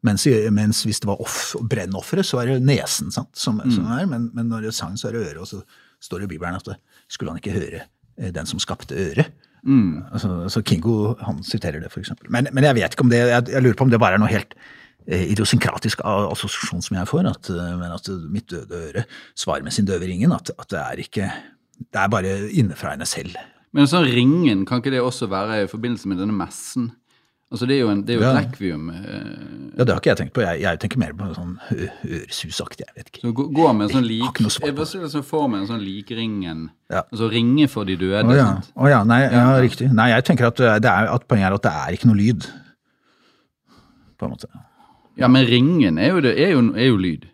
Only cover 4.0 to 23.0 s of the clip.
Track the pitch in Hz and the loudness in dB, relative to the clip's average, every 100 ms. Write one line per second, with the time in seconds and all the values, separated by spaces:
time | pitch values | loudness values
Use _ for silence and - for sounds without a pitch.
4 | 190 120 117 117 117 113 110 110 85 98 | -2 -4 -6 -4 -4 -4 -6 -6 -8 -8
5 | 104 113 98 80 90 98 - _ _ _ | -8 -6 -8 -10 -14 -14 -18 _ _ _
6 | - 90 98 78 87 90 - 98 _ _ | -12 -10 -10 -8 -8 -8 -10 -16 _ _
7 | _ - 76 80 214 - 82 82 - _ | _ -10 -10 -8 -6 -6 -6 -12 -18 _
8 | _ - - 78 76 - - 80 - - | _ -12 -10 -8 -8 -8 -6 -8 -8 -6
9 | - - 160 - _ _ - 135 98 76 | -4 0 -2 -2 _ _ 2 4 4 0
10 | - 101 98 87 87 117 107 90 110 113 | -6 -4 -4 -4 -4 -4 0 0 2 0
11 | 104 - - 69 - 113 87 76 85 - | 0 -2 -6 -8 -6 -6 -6 -8 -10 -12
12 | 95 - - 120 139 131 147 123 90 - | -10 -12 -4 -2 0 4 4 4 0 2
13 | 127 120 123 120 120 135 127 107 131 117 | 4 4 4 2 2 2 2 4 2 4
14 | 107 95 107 107 - - - - - _ | 4 4 2 0 -4 -16 -20 -20 -20 _
15 | - 90 85 101 104 - - - 113 - | -4 -2 0 0 2 2 2 -2 -6 -4
16 | - 101 101 - 101 - - 90 - 95 | -2 0 0 -4 -6 -6 -6 -6 -6 -6
17 | 87 156 185 95 - 87 87 90 87 82 | -2 0 0 -2 -6 -8 -6 -6 -8 -10
18 | - 95 80 101 - 87 67 87 80 95 | -10 -10 -6 -8 -8 -14 -12 -12 -10 -8
19 | 117 - - - - 73 69 - 98 92 | -8 -12 -20 -10 -4 -4 -4 -2 0 0
20 | 92 90 135 - - - - 87 69 - | -4 0 2 0 -4 -14 -8 -8 -8 -10
21 | - - 95 - - _ _ _ - 104 | -8 -6 -6 -8 -16 _ _ _ -10 -2
22 | 98 107 95 98 104 180 107 76 82 71 | 0 0 0 -4 -4 0 0 0 -8 -8